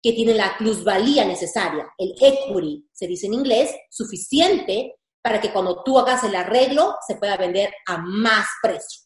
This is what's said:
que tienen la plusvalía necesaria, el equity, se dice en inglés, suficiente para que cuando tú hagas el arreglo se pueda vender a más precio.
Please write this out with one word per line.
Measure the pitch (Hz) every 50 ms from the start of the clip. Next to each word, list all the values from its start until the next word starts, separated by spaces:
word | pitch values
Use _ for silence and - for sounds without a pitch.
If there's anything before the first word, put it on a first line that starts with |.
| -
que | 233 226
tienen | 233 226 226 226 214
la | 202 190 190
plusvalía | - 220 220 220 185 175 208 196 185 214 262 285 285 214
necesaria, | 190 180 - 175 165 - 233 190 170 156 151 147 - _ -
el | 190 185 - -
equity, | 262 277 269 277 277 269 208 190 170 151 147 147 - _
se | _ - 196
dice | 175 180 170 -
en | 196 214
inglés, | 240 277 269 226 226 294 - - - - _
suficiente | - - 226 226 - 180 - - - 285 330 370 403 - - - 190 208 262 - - _ _ _ _ _
para | _ 233 220 202 214
que | 202 -
cuando | 196 185 185 175 180 -
tú | 262 262 262
hagas | 240 254 254 - 226
el | 208 196
arreglo | 180 180 - 220 247 262 269 277 294 330 403 - - -
se | - 208
pueda | - - 202 196
vender | 190 190 175 175 196 202 196 - - -
a | - 180 165
más | 170 175 190 214 220 226 220 208 196 - - - -
precio. | - - - - - - - _